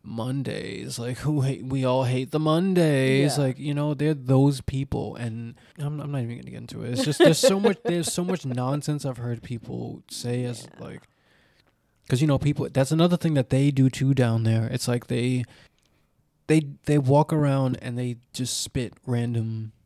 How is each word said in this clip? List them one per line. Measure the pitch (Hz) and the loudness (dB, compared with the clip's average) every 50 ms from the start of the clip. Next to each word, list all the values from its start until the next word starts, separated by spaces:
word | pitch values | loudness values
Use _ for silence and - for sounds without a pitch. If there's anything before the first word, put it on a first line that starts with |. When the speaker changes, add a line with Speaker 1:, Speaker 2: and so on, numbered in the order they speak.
| _ | _
Speaker 1:
Mondays. | - 113 113 113 127 131 139 127 - - - - - - - - - 127 - | -10 -8 -8 -6 -4 -4 -4 -4 -6 -6 -8 -8 -10 -10 -10 -10 -10 -10 -8
Like, | 117 123 127 - | -8 -8 -8 -4
who | - 147 151 147 | -4 -2 0 0
hate, | 131 135 135 - 110 | 0 0 -2 -4 -6
we | 127 135 135 131 | -6 -4 -2 0
all | 127 127 131 131 | 2 2 2 2
hate | 123 127 127 131 127 | 0 0 -2 -4 -2
the | - 151 | -2 0
Mondays." | 156 156 156 165 180 196 185 180 170 156 143 135 131 131 135 135 143 143 135 147 | 0 2 2 2 2 2 2 4 4 4 4 4 4 4 4 4 4 2 2 2
Speaker 2:
Yeah. | 139 | 0
Speaker 1:
Like, | 131 127 135 | 0 -2 -2
you | 139 147 143 | -4 -4 -2
know, | 147 147 151 | -2 -2 -2
they're | 147 131 147 156 156 | -2 0 0 0 0
those | 139 127 123 135 131 139 143 139 131 | -2 0 2 4 6 6 4 2 0
people. | - - 135 135 135 135 - 139 151 - - | -6 -6 -4 -4 -4 -4 -4 -6 -4 -6 -8
And | - 123 117 110 117 117 117 - - - _ _ - | -8 -8 -8 -6 -8 -10 -12 -14 -18 -20 _ _ -8
I'm, | 143 147 151 151 | -6 -6 -6 -6
I'm | - 147 | -8 -6
not | 143 139 | -4 -4
even | 120 117 120 127 | -4 -6 -8 -10
gonna | 127 131 | -12 -14
get | 127 117 | -14 -14
into | 117 117 - 113 110 | -14 -12 -10 -10 -6
it. | 120 | -4
It's | 123 127 135 | -2 0 0
just, | 151 147 - | 0 2 6
there's | 185 175 160 - | 6 6 6 6
so | - 262 190 196 | 4 4 4 4
much, | 202 202 190 - | 2 2 0 0
Speaker 2:
<laughs> | - | -2
Speaker 1:
there's | - 175 170 160 - | -2 -2 0 -2 -2
so | - - | -2 -2
much | 175 185 190 - - | -2 -2 -4 -4 -4
nonsense | 131 123 127 127 131 139 147 - - 151 143 - | -6 -4 -2 -2 -2 -2 -4 -4 -4 -6 -4 -4
I've | 139 127 127 | -6 -6 -6
heard | 120 120 120 117 | -6 -6 -6 -6
people | - - 123 117 - - 123 120 117 113 - - - - | -8 -10 -10 -10 -8 -10 -10 -8 -8 -10 -10 -14 -14 -16
say | - - - 123 123 123 123 | -14 -8 -6 -4 -4 -4 -4
as, | 120 120 110 - - - - | -6 -8 -10 -14 -18 -18 -16
Speaker 2:
Yeah. | - | -16
Speaker 1:
like, | 71 69 - _ _ _ _ _ _ _ _ _ _ _ _ _ _ _ _ _ _ _ _ _ - | -14 -14 -16 _ _ _ _ _ _ _ _ _ _ _ _ _ _ _ _ _ _ _ _ _ -2
'cause, | 131 123 | 0 2
you | 156 151 | 2 2
know, | 139 131 | 2 2
people, | - 147 147 - 127 - | 2 0 0 0 -4 -2
that's | - 131 135 131 | 0 0 2 2
another | 160 160 170 175 175 | 4 4 4 4 4
thing | 170 - 165 156 | 2 2 2 2
that | 139 123 _ | 2 2 _
they | 139 131 139 147 | 2 4 4 4
do | 139 135 131 131 | 4 4 4 4
too | - - 135 135 139 | 4 2 2 2 4
down | 127 123 117 113 113 110 | 4 4 4 2 2 2
there. | 113 113 113 113 113 | 2 2 2 2 0
It's | 127 123 - | -4 -4 -2
like | - 123 120 - - | -2 -2 -2 -2 -4
they, | 120 117 120 127 127 127 117 - - - - _ _ _ _ _ _ _ _ _ _ _ _ _ _ _ _ | -2 -2 0 0 0 -2 -4 -6 -12 -20 -20 _ _ _ _ _ _ _ _ _ _ _ _ _ _ _ _
they, | - 156 160 151 143 139 - _ | 2 2 2 2 0 -12 -8 _
they | - 147 147 | 2 2 4
walk | 139 127 143 143 151 - | 4 6 6 6 4 4
around | 160 151 147 139 135 135 135 127 127 - | 2 2 2 2 2 2 2 0 0 -2
and | - 123 120 120 | -6 -6 -6 -4
they | 123 123 120 117 _ _ | -4 -6 -6 -8 _ _
just | - - 127 123 - - | -6 -6 -4 -4 -4 -6
spit | - - - 135 123 101 - _ _ | -6 -4 -4 -6 -6 -6 -10 _ _
random | - 120 117 120 120 120 117 110 113 113 110 110 110 _ _ _ | -2 -2 0 0 0 0 -2 -2 -2 -4 -6 -8 -10 _ _ _